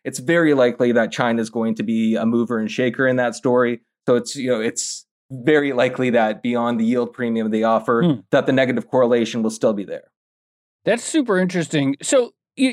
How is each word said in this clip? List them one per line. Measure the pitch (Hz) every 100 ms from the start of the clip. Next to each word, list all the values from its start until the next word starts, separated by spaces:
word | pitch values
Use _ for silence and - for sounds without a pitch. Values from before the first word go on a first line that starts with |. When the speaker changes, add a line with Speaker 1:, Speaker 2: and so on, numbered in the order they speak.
Speaker 1:
it's | 131 131
very | 131 170 160
likely | 139 123 117 123
that | 117 110
China's | - 123 117 110
going | 117 113
to | 113
be | 110 113 110 113
a |
mover | 113 120 117 117
and | 107
shaker | - 127 120 131
in | 127
that | 120
story. | 113 135 123 120 117 _ _ -
So | 123
it's, | 113 139
you | 127
know, | 117
it's | 113 - - - - _ -
very | 131 160 151 143
likely | 123 127 127 127
that | 117 110 107
beyond | 123 120 120 117
the |
yield | 113 123 120
premium | - 120 113 110
they | 107
offer, | 110 113 - 117
Speaker 2:
Hmm. | 175 123 -
Speaker 1:
that | 139 131
the |
negative | 131 127 120 -
correlation | 127 120 120 110 120
will | 110
still | 110 120
be | 104
there. | 92 82 _ _ _ _ _ _ _ _
Speaker 2:
That's | - 233
super | - 320 240 185
interesting. | 185 180 156 156 135 139
So | - 277 240 _ _
you, | - 262